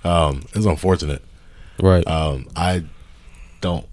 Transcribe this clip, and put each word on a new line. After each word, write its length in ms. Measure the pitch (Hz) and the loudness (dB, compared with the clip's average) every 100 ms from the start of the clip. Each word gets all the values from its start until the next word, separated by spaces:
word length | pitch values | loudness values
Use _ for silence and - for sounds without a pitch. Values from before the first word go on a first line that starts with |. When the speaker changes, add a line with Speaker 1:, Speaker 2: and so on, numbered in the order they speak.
Speaker 1:
Um, 400 | 87 87 76 67 - | 2 2 2 0 -6
it's 120 | 104 107 | -2 0
unfortunate. 580 | 80 92 87 76 69 - - - - - - | 2 0 0 0 -6 -10 -20 -20 -20 -20 0
Speaker 2:
Right. 280 | 92 90 82 | 4 4 2
Speaker 1:
Um, 400 | 80 78 69 - - | 0 -2 -4 -8 -4
I 280 | 90 92 80 - - - - - - - | -2 -2 -6 -18 -20 -20 -20 -20 -20 -8
don't 240 | 90 85 - | -6 -6 -8